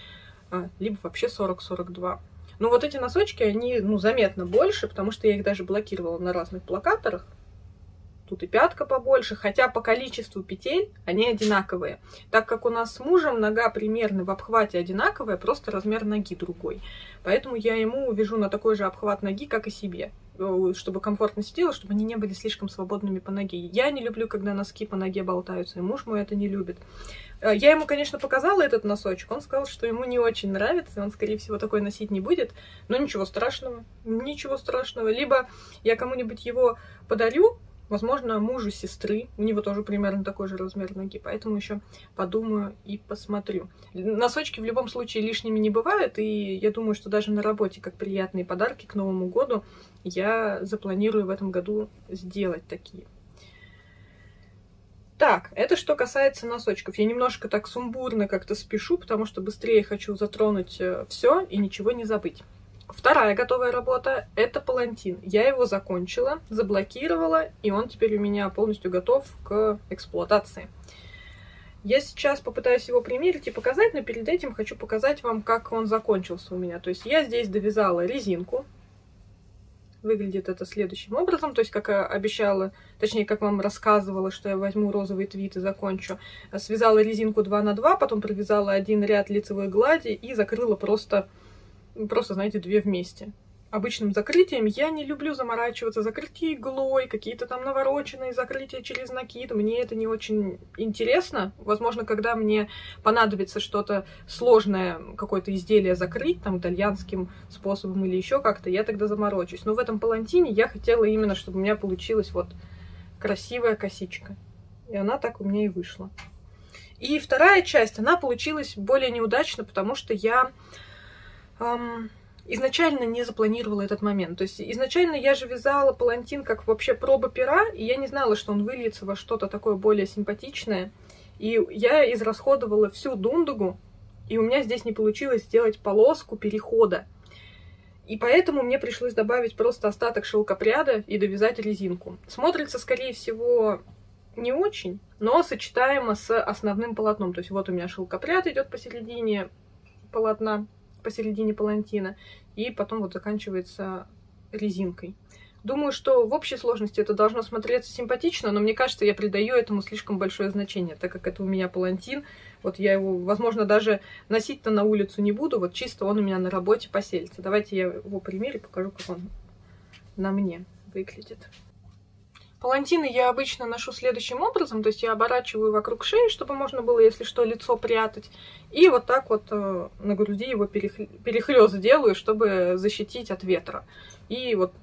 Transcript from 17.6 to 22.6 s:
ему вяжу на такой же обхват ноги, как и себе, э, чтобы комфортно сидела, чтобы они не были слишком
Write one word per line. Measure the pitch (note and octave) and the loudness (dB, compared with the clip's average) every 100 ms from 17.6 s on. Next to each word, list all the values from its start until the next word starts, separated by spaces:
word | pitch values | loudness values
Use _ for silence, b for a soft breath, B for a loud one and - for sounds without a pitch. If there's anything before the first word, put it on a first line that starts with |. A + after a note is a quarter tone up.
| A3 A3+ | -2 0
ему | A3 C4 C4 | 0 -2 -2
вяжу | G#3 G#3 A3 | 0 0 0
на | G3 | -2
такой | G#3 A3 G#3 | 0 0 0
же | F#3+ | -2
обхват | - G#3 G3+ | -4 -4 -2
ноги, | G3 G3 C#4+ | -2 -6 -4
как | A3 G#3+ | -4 -4
и | |
себе, | - G3+ F3 - - - - | -8 -8 -8 -10 -12 -18 -6
э, | F#3+ F#3 F#3 | -2 2 0
чтобы | F#3 - F#3+ | 0 -6 -4
комфортно | G#3+ G#3 G#3+ - | -2 0 0 -2
сидела, | G#3 - F4 | -6 0 0
чтобы | C4+ F#3+ | 0 -4
они | G#3 A3 | -2 -2
не | A3+ | -2
были | G3+ | -4
слишком | F#3 G#3+ - | -4 -6 -6